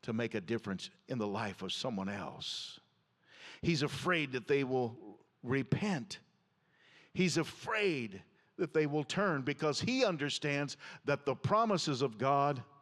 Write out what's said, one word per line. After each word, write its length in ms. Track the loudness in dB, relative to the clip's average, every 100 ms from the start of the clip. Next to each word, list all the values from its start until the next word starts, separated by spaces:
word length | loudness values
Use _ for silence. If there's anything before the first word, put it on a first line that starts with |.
to 100 | -4
make 220 | -2 -2
a 60 | -2
difference 480 | -2 -4 -2 -6 -6 _ -8
in 100 | -4
the 80 | -2
life 360 | -2 -4 -6
of 100 | -6
someone 360 | -4 -4 -4 -4
else. 720 | -6 -8 -10 -8 -8 -10 -14 _ _ _ _ _ -20 -20 -4
He's 220 | 0 2
afraid 500 | 0 -2 0 2 0
that 160 | -4 2
they 160 | 2
will 320 | 4 2 0 -4 -16 -18 _ _
repent. 800 | -2 0 2 0 0 -2 -4 -14 _ _ _ _ _ _ _ -20 -12
He's 240 | 0 2 2
afraid 880 | -2 -6 -4 2 2 2 -4 -10 -18 _ _ -4
that 160 | 0
they 140 | 4 4
will 180 | 2
turn 380 | 0 0 2 2
because 380 | 0 0 0 2
he 240 | 0 4
understands 760 | 2 2 -2 -2 -2 0 -2 -6 -14 -8
that 220 | -2 0 0
the 80 |
promises 680 | 0 2 2 4 2 0 0
of 160 | 0 0
God 460 | 2 4 4 0 -6 -20